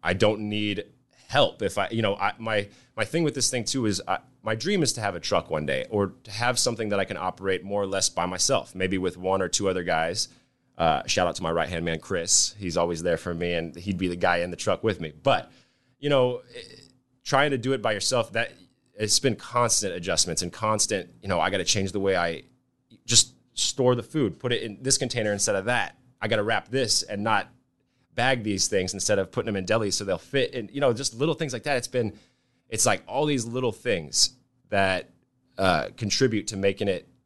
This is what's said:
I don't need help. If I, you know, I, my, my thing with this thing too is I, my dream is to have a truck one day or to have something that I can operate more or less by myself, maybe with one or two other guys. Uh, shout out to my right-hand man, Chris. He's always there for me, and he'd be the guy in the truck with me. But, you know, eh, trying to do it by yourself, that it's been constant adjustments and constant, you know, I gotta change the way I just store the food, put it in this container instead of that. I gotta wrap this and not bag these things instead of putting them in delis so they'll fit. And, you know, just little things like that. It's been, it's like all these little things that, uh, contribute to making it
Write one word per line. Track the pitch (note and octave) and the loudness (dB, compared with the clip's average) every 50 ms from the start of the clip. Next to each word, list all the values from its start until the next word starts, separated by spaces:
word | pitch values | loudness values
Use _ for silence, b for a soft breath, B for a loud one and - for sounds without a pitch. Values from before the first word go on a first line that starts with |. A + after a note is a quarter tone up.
| - | 0
I | E2 F#2 | 0 2
don't | F#2+ A2 G#2 A2 G#2 G#2+ G#2 | 4 4 4 4 2 -2 -2
need | G#2 G#2+ G#2+ G#2 G2+ F#2 G#2 - - _ _ _ _ _ - - | -2 0 0 0 -2 -2 -6 -10 -14 _ _ _ _ _ -18 -2
help. | - C#3+ C#3 E2+ - - A2 | 4 4 4 4 2 -2 -4
If | F#2+ - | -2 0
I, | G#2 G2 - | 0 -2 -2
you | - A2+ | 0 0
know, | A2+ G2+ G2+ | 0 0 0
I, | - G2 G#2 - - | 0 -2 -2 -2 -4
my, | A2+ A2+ A2 G#2 G2+ G2+ B B B B B | -4 -2 0 0 -2 -2 B B B B B
my | - A2 | -6 -6
thing | - - E3 E3+ | -2 0 0 0
with | D3+ - | 0 0
this | C#3+ B2 - | 0 -2 0
thing | - B2 A2 | 0 -2 -4
too | - - C3+ A#2 | -2 -2 0 0
is | G#2+ G2+ F#2 - - | 0 0 -2 -2 -2
I, | F#2 - - - _ _ _ | -4 -4 -4 -12 _ _ _
my | G#2+ A2 | -4 -4
dream | A2+ A2+ E3+ G#3 F#3+ D#3 | -2 -2 0 0 2 2
is | B2 - | 0 0
to | - A2 | -2 -2
have | G2+ F#2 | -4 -4
a | E2+ | -4
truck | - - G#2 F2+ D#2+ - | -4 0 0 0 0 0
one | E2+ D#2 D2+ | -2 -2 0
day | C#2+ C2+ C2 B1+ - | 0 -2 -2 -2 -2
or | - G#2 G2+ F#2 - - _ | 0 0 0 0 -2 -10 _
to | - | -14
have | G2+ G#2 A#2+ B2 B2+ A#2 | -6 -2 0 0 2 2
something | - B2+ A#2+ A#2 A2+ G#2+ | 0 0 0 -2 -4 -2
that | G#2 G2 | 0 0
I | G2 | 0
can | F#2 G2+ - | -2 -4 -4
operate | F#2 F#2 F2 - F#2+ F#2+ F#2+ F2+ F2 | -4 -4 -6 -4 -2 -2 -2 -2 -2
more | G2 G2+ G#2 G2+ | -4 -2 -2 -2
or | |
less | F#2+ F#2+ G2 F#2 - | 0 0 0 0 0
by | - - F2 | 0 0 -2
myself, | F2+ F2+ F#2 - - C#3 G2 - - - | -2 0 0 0 2 2 0 0 -4 -6
maybe | F#2 F#2 F#2+ F#2+ | -2 -2 0 0
with | F#2+ F2+ F#2 F2 F2 | 0 0 -2 -4 -2
one | F2+ F#2 F#2+ F#2+ F#2+ | 0 0 2 2 0
or | F2+ | 0
two | - - G#2 F#2+ | -2 0 0 0
other | F#2 F#2 F2 | 0 0 0
guys. | F2 E2+ D#2 D#2+ E2 F2+ G#2 - b b b b b b _ _ _ _ - | 0 0 0 0 0 -2 -4 -6 b b b b b b _ _ _ _ 0
Uh, | E2 E2 D#2 C2+ - | 2 2 2 2 0
shout | - - - F2+ F2 | -2 0 2 2 2
out | D#2 | 0
to | - F2 | -2 -2
my | E2 E2 | -2 0
right-hand | E2 D#2+ D2+ F2+ E2+ E2 | 0 0 0 -2 -4 -2
man, | E2 E2 D#2+ | -2 -4 -4
Chris. | - - G2 F2 E2 E2+ - - - - - G#2+ | -4 -4 -4 -4 0 2 2 2 2 2 -2 -6
He's | G#2 F#2 D#2 F2 | -6 -4 0 0
always | E2+ F2 F2 D#2+ E2+ | 0 0 0 -2 0
there | F2 E2+ D#2+ | 0 0 0
for | - F2+ F2 | -2 -6 -4
me, | E2 F2 F2 F2 | -4 -2 -2 -2
and | E2+ E2 E2+ - | -2 -2 -4 -8
he'd | E2+ F2 G2+ G2 F2 | -10 -4 -4 -2 0
be | F#2+ F2+ | 0 -2
the | F2 | -2
guy | F2+ F2+ F#2 F2 F2 | 2 2 2 4 2
in | F2 F2+ | 0 -2
the | F2 | -4
truck | - - - F#2+ - - | -4 -2 -2 -2 0 0
with | A2+ G2+ - | -2 -2 -2
me. | E2+ D#2 D2+ - - | -4 -8 -10 -2 2
But, | C#3 B2+ F2 - - b b b b b b b b b b | 2 2 2 0 -6 b b b b b b b b b b
you | C3+ C#3+ | -2 2
know, | C#3+ C3+ B2+ B2 B2 A#2+ - - - | 4 4 4 4 2 -4 -10 -14 -16
eh, | B2 - - - - - - _ _ _ _ _ _ _ | -16 -16 -16 -20 -20 -20 -20 _ _ _ _ _ _ _
trying | - D3 C3+ C#3+ D3+ | 0 2 2 4 4
to | C#3+ C3 | 2 0
do | A2+ C3 C3+ | 0 0 -2
it | B2+ G#2 | 0 0
by | A#2 G#2+ | 0 0
yourself, | G2+ - - - B2+ A#2 - - | 0 0 0 2 0 0 0 -2
that | A2+ A#2 - - - - _ _ _ _ _ _ | -4 -4 -4 -6 -16 -20 _ _ _ _ _ _
it's | G#2+ A2 G#2 - - | -4 0 2 2 4
been | - C3+ A2 | 4 2 0
constant | - - - - B2 A#2+ A2+ - - A2 G2 E2+ | 0 -6 -2 2 2 4 4 2 2 0 -2 -4
adjustments | F2+ E2+ F#2+ F2 E2 - - E2 D#2+ | -4 -2 -2 2 2 2 0 0 -4
and | F#2 F2 | -4 -6
constant, | - - - G#2+ G#2+ G#2+ - - A2 F#2+ E2+ F2 - - | -6 -4 -2 0 2 2 0 0 0 -2 -2 -6 -14 -14
you | - G2 | -4 -2
know, | F#2+ E2+ | 0 2
I | D#2+ F#2+ | 2 2
gotta | F#2+ F#2+ F2 | 2 0 0
change | - - G#2+ G2 F#2+ F2 | 0 0 0 0 -2 -2
the | G#2 | 0
way | G2 G2 F#2+ | 2 2 2
I | F2+ E2+ E2+ E2 C#2+ - _ _ _ _ _ _ _ _ _ A#2 - _ | 2 2 0 -2 -6 -10 _ _ _ _ _ _ _ _ _ -20 -20 _
just | - A#2 A2+ - - - _ _ _ _ | 2 4 4 4 4 -2 _ _ _ _
store | - - - - - C3 B2 B2+ | -4 -2 -2 0 2 4 4 4
the | A#2+ - | 2 0
food, | - - D#3 C#3 G2+ E2 - | -4 -2 0 0 0 -2 -4
put | - B2+ A#2+ | -4 -2 -2
it | A2 - | -2 -2
in | A2+ G2+ G2 | -6 -10 -6
this | B2+ C3 C3 | 0 0 0
container | - C#3 B2 - B2+ G#2+ G#2+ G#2 | 0 0 -2 -2 -2 0 0 0
instead | G2+ - - G#2 | 0 0 0 0
of | F#2+ F#2+ | 0 0
that. | A2 B2 A#2+ G2 E2+ - _ _ _ _ _ - | 0 0 0 -2 -4 -6 _ _ _ _ _ -2
I | G#2+ | 0
gotta | A2+ G#2+ G#2 | 0 0 2
wrap | G#2+ A2+ G2+ - - | 2 0 0 -2 -2
this | A#2 C3+ C3 G#2+ - - - | -2 -2 0 2 0 0 0
and | - G#2 G2+ G#2 | -2 -6 -4 0
not | A2 A2 G2+ - - - _ _ _ _ _ _ _ _ _ _ _ _ | 2 2 2 0 -2 -14 _ _ _ _ _ _ _ _ _ _ _ _
bag | - A#2+ C3 C3+ B2 G#2 | 0 2 2 2 0 0
these | G#2+ G2+ F#2+ - - | -2 0 0 0 0
things | - G2 F#2 F#2 - | 2 0 0 0 -4
instead | G2 - - G#2+ G2 | -4 0 2 2 2
of | F#2+ F#2 | 2 -2
putting | - - G#2 | -2 -4 -2
them | A2+ G#2 | -2 -2
in | G2 F#2+ | -4 0
delis | F2+ G#2+ A#2 A2 G2+ F#2 | 0 0 0 2 0 -2
so | - G#2 | -2 -2
they'll | G2 F#2 E2+ | -2 -4 -4
fit. | - - - C#3 B2+ - - | -4 -4 -2 -2 -2 -2 -4
And, | B2+ A2+ F#2+ | -8 -10 -8
you | - C#3 | -6 0
know, | C#3+ C3 A#2 | 2 2 2
just | G#2+ C#3 - - | 2 -2 -6 -4
little | A2 C#3 D#3+ D#3 | -2 -2 -2 0
things | - E3 C#3+ A#2+ | -2 -4 -6 -6
like | A#2 - | -6 -4
that. | D3 C#3+ | -2 -2
It's | B2+ B2 - | -2 -2 -2
been, | - B2+ A2+ G#2 - b b b b b b b b b b _ | -2 -2 -2 -2 -4 b b b b b b b b b b _
it's | - A2 - | -2 0 2
like | A#2+ G#2 F#2 - | 2 2 0 -2
all | - G2+ C3 D3+ | -6 -2 0 0
these | D3+ D3 C3 A2+ | 2 2 0 -2
little | A#2 A#2 B2+ B2+ A#2+ G#2+ | -2 -4 -2 -2 -2 -2
things | - - B2 A2 F2 D#2 C#2+ - - - - - _ _ _ _ _ _ _ | -2 -2 -2 -2 -2 -2 -2 0 2 2 2 0 _ _ _ _ _ _ _
that, | - G2 G2 F#2+ F#2+ F2+ - - - _ _ _ _ _ _ _ _ - | 2 2 4 4 2 0 -2 -8 -20 _ _ _ _ _ _ _ _ 0
uh, | F#2+ F#2+ F2 D2+ B1+ G1+ - | 4 4 4 4 2 -4 -8
contribute | - A2+ G2+ - - C3+ B2+ A2 G#2+ - - | -6 -4 -2 0 2 2 2 2 0 -4 -4
to | A2 | -6
making | G2 F#2+ G2 G2 - G#2+ G2+ | 0 0 0 0 2 0 0
it | F#2+ F2 - _ _ _ _ | 0 -2 -4 _ _ _ _